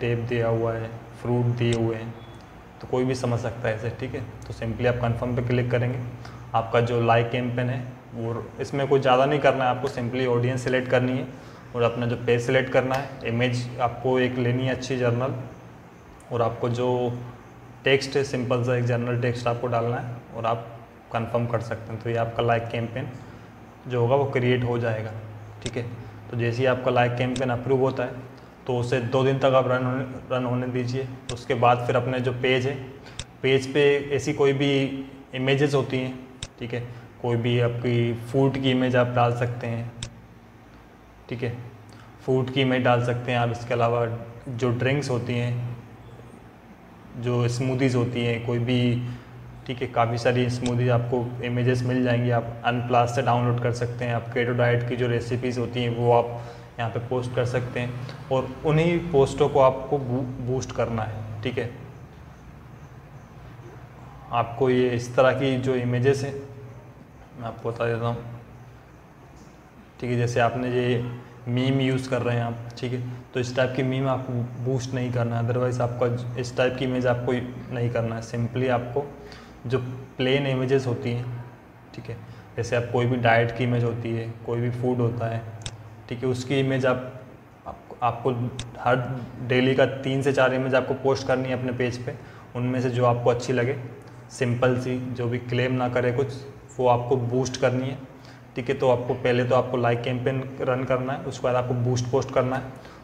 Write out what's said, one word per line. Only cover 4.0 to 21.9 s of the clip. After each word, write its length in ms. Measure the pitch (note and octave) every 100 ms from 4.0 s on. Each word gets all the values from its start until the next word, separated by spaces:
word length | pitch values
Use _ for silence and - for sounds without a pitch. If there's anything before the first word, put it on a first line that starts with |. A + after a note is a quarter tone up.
| C3
है। 60 | C#3 A2 -
तो 140 | -
simply 320 | - A2+ A2 B2
आप 140 | B2
confirm 320 | A#2+ A#2+ B2 A#2+
पे 60 |
click 260 | A#2+ B2 B2
करेंगे, 280 | B2 B2 A#2+ - - - - -
आपका 260 | A2+ - B2
जो 180 | A#2 A#2+
like 280 | A2+ A#2 A#2+
campaign 400 | B2+ B2 B2 B2
है 120 | C3 - - -
वो, 300 | A#2 A2+ A#2 - -
इसमें 260 | - C#3 C3+
कुछ 140 | C#3
ज़्यादा 240 | C3 B2+ C#3
नहीं 140 | D3
करना 240 | C#3 C3
है 60 | B2+
आपको, 180 | B2 C3
simply 360 | C3 A#2 B2+ B2+
audience 360 | A#2+ B2 B2+
select 260 | C3 B2+ B2+
करनी 220 | B2+ B2+
है 140 | B2+ D#3 - - - - A#2+
और 60 |
अपना 240 | A#2 A#2 A#2
जो 100 | B2
page 220 | A#2+ A#2+
select 300 | B2 C3 B2+
करना 220 | C3 B2+
है, 140 | C3 C#3 - A#2
image 520 | A#2 B2 A#2+ - -
आपको 380 | A#2+ - B2+ B2+
एक 180 | B2+ B2+
लेनी 280 | A#2+ B2+ C3
है 80 |
अच्छी 220 | B2+ - B2+
जनरल, 380 | B2 A#2 C3+ - - - - - - - - - -
और 100 | A#2+
आपको 260 | A2+ A#2 B2
जो 480 | A#2 B2+ B2 B2 - - - - - - -
text 320 | C3 C3+ C3+ C#3+
है 60 |
simple 380 | C3+ B2+ B2 B2+
सा 120 | A#2+ B2
एक 80 | B2
general 340 | A#2+ A#2+ A#2+
text 240 | B2 A#2 A#2+
आपको 200 | A#2+ B2
डालना 280 | A#2 A#2 C3
है 200 | A#2+ - - A#2+
और 100 | A2+
आप 200 | A#2+ - - - - -
confirm 340 | A#2+ A2 A#2+ A#2+
कर 140 | A2+
सकते 300 | - A2 A2